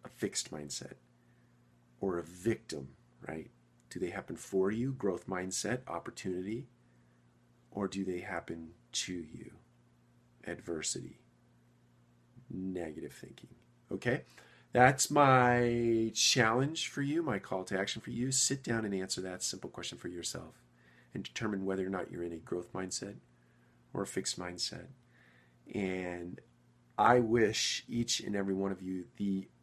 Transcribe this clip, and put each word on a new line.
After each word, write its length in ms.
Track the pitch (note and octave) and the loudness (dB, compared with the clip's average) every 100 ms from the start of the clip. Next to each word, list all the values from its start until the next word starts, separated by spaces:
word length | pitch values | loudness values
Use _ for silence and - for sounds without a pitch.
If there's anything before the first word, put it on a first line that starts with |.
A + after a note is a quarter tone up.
| - | -18
A 40 | |
fixed 420 | - G#2 - - | -4 -4 -4 -6
mindset 420 | D2+ D2 - - - _ _ _ _ _ _ _ _ _ _ | -8 -8 -10 -12 -16 _ _ _ _ _ _ _ _ _ _
or 200 | G2 F2 | -2 -2
a 40 | |
victim, 680 | E2 F2+ F#2+ A2 - D2+ C2+ - _ _ - | -4 -2 0 0 -4 -10 -10 -16 _ _ -8
right? 220 | D#2 - _ _ _ _ | -8 -10 _ _ _ _
Do 100 | F2+ | -4
they 120 | F2+ | -4
happen 240 | G2 - E2+ | -4 -8 -12
for 340 | - G2 F#2+ | -2 2 2
you? 220 | A2 C3 | 2 -2
Growth 340 | C3 G2+ F2 - | -2 -2 -2 -4
mindset, 540 | F#2 F#2 F#2 - B2+ - | -4 -4 -4 -2 -4 -4
opportunity, 800 | E2+ - - F#2+ F2+ F#2+ A#2 C#3+ _ _ _ _ _ _ _ _ _ _ | -8 -8 -8 -6 -4 -4 -8 -10 _ _ _ _ _ _ _ _ _ _
or 160 | - F#2+ | -4 -2
do 180 | G2 F#2 | -2 -4
they 140 | F2+ | -4
happen 500 | G2 E2+ - E2+ E2 - _ | -4 -8 -6 -10 -10 -18 _
to 220 | - - | -6 -4
you? 400 | F2+ D#2 - - - _ _ _ _ _ _ _ _ - | -6 -8 -14 -16 -18 _ _ _ _ _ _ _ _ -10
Adversity, 720 | E2+ - E2 D2+ C2+ B1+ - _ _ _ _ _ _ _ _ _ _ _ - - | -8 -6 -4 -4 -6 -10 -16 _ _ _ _ _ _ _ _ _ _ _ -20 -12
negative 640 | F#2 F#2+ F2+ E2 D#2 D2 | -6 -4 -4 -6 -8 -12
thinking. 380 | - - - - - _ _ _ | -12 -18 -18 -20 -20 _ _ _
Okay? 300 | G2 B2 C#3 - - - - - | -2 0 0 -4 -20 -20 -20 0
That's 400 | A#2+ B2+ C#3 - | 8 8 8 4
my 1000 | D3 C#3 C3 B2 A#2+ A#2+ A#2+ A#2 A2+ A2+ G#2+ | 8 10 10 8 6 4 4 4 4 2 2
challenge 720 | - C3+ A2 A#2 C#3 D#3+ - | 4 6 6 6 2 0 -6
for 140 | - | -2
you, 200 | C#3 D#3 | 0 0
my 180 | D#3 G2+ | 0 -2
call 260 | - F#2+ F#2 | -2 -4 -2
to 120 | F#2+ | -2
action 240 | G2+ - | -2 -4
for 100 | A#2+ | -6
you. 200 | A#2+ C3 | -4 0
Sit 320 | C3 - C3+ | 2 2 0
down 220 | C3 A2+ A2 | -2 -2 0
and 100 | F#2+ | -2
answer 260 | F#2 - | -2 -4
that 220 | F#2 F#2 | -6 -6
simple 260 | - F#2 - | -6 -6 -10
question 280 | - F2+ - | -8 -10 -8
for 100 | F2 | -8
yourself 560 | F2 - E2+ D#2+ - _ _ - - - | -8 -8 -8 -12 -18 _ _ -20 -20 -12
and 100 | - | -10
determine 420 | G2 - A2 G2 F#2+ | -8 -4 -2 -2 -2
whether 200 | F#2+ F#2 | -2 -2
or 40 | |
not 200 | F#2+ - | -4 -4
you're 140 | E2+ | -6
in 80 | F2 | -6
a 60 | E2 | -8
growth 340 | - F2 F2 | -6 -6 -6
mindset 420 | F#2 F#2 - G2 A#2 _ _ _ _ _ _ _ | -6 -6 -6 -8 -12 _ _ _ _ _ _ _
or 80 | - | -4
a 40 | F#2+ | -2
fixed 320 | - F#2+ - | -2 -4 -6
mindset. 480 | F2+ F2+ - E2+ F2 - _ _ - - _ _ - G#2 | -8 -6 -6 -6 -14 -20 _ _ -20 -20 _ _ -8 -2
And 640 | F#2+ F#2 F2+ F2 F2 - - _ _ _ _ - | 0 0 -4 -4 -8 -12 -16 _ _ _ _ 4
I 220 | G#2+ B2 | 8 8
wish 640 | A2+ A#2 G#2+ - - - - | 8 6 4 4 -2 -2 -2
each 320 | A#2 A#2 - | -2 0 -2
and 140 | G2+ G2+ | 0 -2
every 180 | G2 | 0
one 180 | F#2+ G2 | 0 0
of 100 | F#2 | -2
you 240 | F#2 F#2 F2 - | -4 -6 -6 -2
the 320 | G2+ F#2+ - _ | 0 0 -4 _